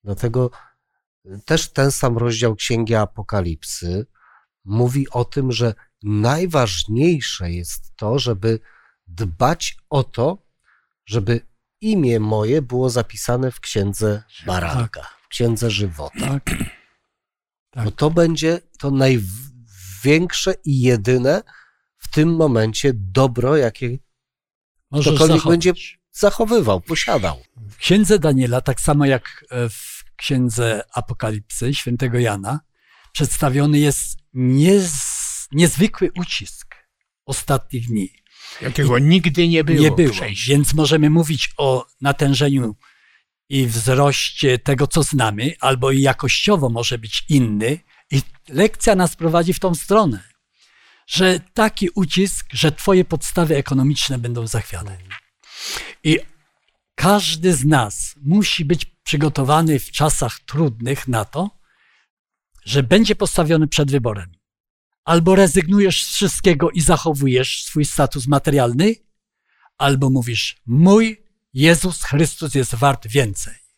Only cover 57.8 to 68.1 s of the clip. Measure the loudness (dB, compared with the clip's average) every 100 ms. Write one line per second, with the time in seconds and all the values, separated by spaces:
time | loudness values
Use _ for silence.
57.8 | 0 -6 -10 -6 0 2 2 -2 -2 -2
58.8 | -4 _ -4 0 0 0 2 2 4 0
59.8 | -4 -2 0 0 -4 -6 -8 -2 -2 -2
60.8 | -6 -6 -2 -4 -4 -6 -6 _ _ _
61.8 | _ _ _ _ _ _ _ _ -2 -2
62.8 | 4 4 4 0 0 0 2 2 2 0
63.8 | 0 0 -2 -6 -12 _ _ _ _ _
64.8 | _ _ 0 2 6 6 6 4 2 4
65.8 | 4 0 -4 -2 -2 2 2 2 0 0
66.8 | 2 2 2 0 2 2 0 -6 -6 -2
67.8 | -2 0 0